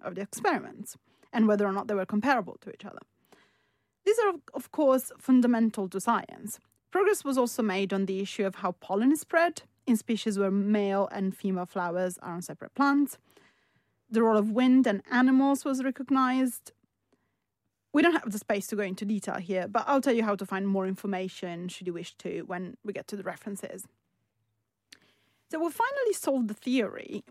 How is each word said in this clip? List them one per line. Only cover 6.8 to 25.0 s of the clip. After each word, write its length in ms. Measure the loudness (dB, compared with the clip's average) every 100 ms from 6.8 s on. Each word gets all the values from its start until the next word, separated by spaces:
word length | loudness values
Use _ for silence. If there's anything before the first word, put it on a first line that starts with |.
| _
Progress 340 | 2 2 2
was 140 | 0 0
also 240 | 0 0
made 320 | -2 0 0
on 120 | 0 -2
the 120 | -2
issue 260 | -6 -4 -4
of 100 | -2
how 160 | -6 -6
pollen 320 | -4 0 4
is 80 | 2
spread 400 | 2 2 2 0 -14 _ 0
in 120 | 0
species 420 | 2 -2 -2 0
where 100 | 0
male 560 | 0 2 2 2 0 0
and 240 | -2 -4 -2
female 300 | -4 -4 -4
flowers 500 | -4 -4 -2 -2 -4
are 100 | -10
on 80 | -10
separate 320 | -10 -14 -8
plants. 440 | 0 2 4 2 -2 _ _ _ _ _ _ _ _ _
The 140 | 2
role 140 | 4 4
of 120 | 2
wind 360 | 2 6 6 6
and 160 | 2 0
animals 520 | 2 6 6 4 2 0
was 180 | -2
recognized. 880 | -2 -4 0 2 2 2 0 -2 -14 -20 _ _ _ _ _ _ _ _ _ _ _
We 80 | 2
don't 120 | 4
have 180 | 2 -2
the 60 | -6
space 260 | -4 -4 -2
to 80 | -4
go 80 |
into 220 | -4 -4 -4
detail 320 | -4 -4 -6
here, 300 | -4 -4 -2
but 160 | -2 2
I'll 140 | 2
tell 120 | 4
you 100 | 2
how 120 | 2 0
to 100 | -2
find 220 | -2 0
more 200 | 0 0
information, 800 | -4 -4 -4 -6 -8 -10 -8 -10
should 180 | -10 -8
you 60 |
wish 220 | -8 -10 -12
to, 220 | -8 -8
when 360 | -6 -8 -8 -10
we 100 | -10
get 140 | -8 -8
to 60 | -8
the 80 |
references. 640 | -8 -10 -10 -10 -10 -12 -16 _ _ _ _ _ _ _ _ _ _ -20